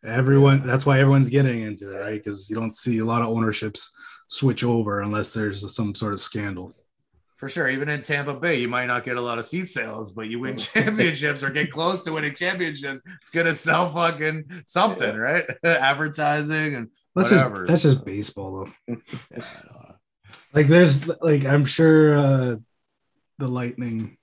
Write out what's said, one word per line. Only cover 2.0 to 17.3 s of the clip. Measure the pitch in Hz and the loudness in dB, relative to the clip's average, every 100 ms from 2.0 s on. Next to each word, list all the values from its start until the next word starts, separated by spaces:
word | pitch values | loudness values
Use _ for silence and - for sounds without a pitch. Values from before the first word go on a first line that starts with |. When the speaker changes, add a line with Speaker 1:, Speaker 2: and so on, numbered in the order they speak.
| 101 107 | -8 -8
Speaker 1:
'Cause | 104 101 98 | -8 -10 -8
you | 110 | -6
don't | 113 | -6
see | - 127 113 | -4 -2 -2
a | 113 | 0
lot | 117 | 0
of | 117 | 0
ownerships | 113 110 104 107 - - _ - - _ | 0 0 -2 -6 -8 -12 _ -20 -20 _
switch | - 135 113 | 0 0 2
over | 120 117 104 101 | 0 0 0 -2
unless | 104 104 98 | -4 -4 -4
there's | 113 107 98 101 - | -4 -4 -6 -10 -6
some | 107 | -6
sort | 98 107 | -4 -6
of | 98 | -6
scandal. | - 110 101 92 90 _ _ _ _ _ _ _ | -6 -6 -8 -8 -14 _ _ _ _ _ _ _
Speaker 2:
For | 135 | -12
sure. | 170 135 | -4 -4
Even | 135 147 | -2 -4
in | 147 | -6
Tampa | - 147 143 | -4 -4 -4
Bay, | 131 170 143 | -4 -2 -2
you | 120 | -2
might | 123 123 | -4 -2
not | 123 123 | -4 -4
get | 123 | -6
a | |
lot | 120 117 | -4 -6
of | 113 | -6
seat | 170 180 | -8 -8
sales, | 131 113 110 107 | -8 -8 -10 -12
but | 95 110 | -12 -10
you | 117 | -8
win | 131 131 | -8 -8
Speaker 3:
<laughs> | |
Speaker 2:
championships | - 220 220 214 180 147 147 139 | -4 -2 -2 0 0 0 -4 -4
or | 139 | -4
get | 135 147 | -4 -4
close | 135 165 185 | -2 -2 -2
to | 170 | -6
winning | 156 151 | -6 -6
championships. | 143 175 185 170 143 139 131 - - | -4 -6 -4 -6 -6 -10 -12 -16 -20
It's | - | -8
gonna | 165 165 160 | -2 0 0
sell | 165 160 180 | 0 0 0
fucking | 156 170 151 156 156 147 175 - | 0 -2 0 -4 -6 -10 -18 -6
something, | 175 214 185 117 107 | 0 0 0 -4 -2
Speaker 3:
Yeah. | |
Speaker 2:
right? | 120 170 - - | -2 -2 -4 -4
<laughs> | |
Advertising | 170 160 135 139 156 147 147 147 147 156 156 135 | 0 2 2 0 -4 -2 0 0 -2 -2 -2 -4
and | 117 _ _ 175 | -10 _ _ 0
Speaker 1:
That's | 226 | 4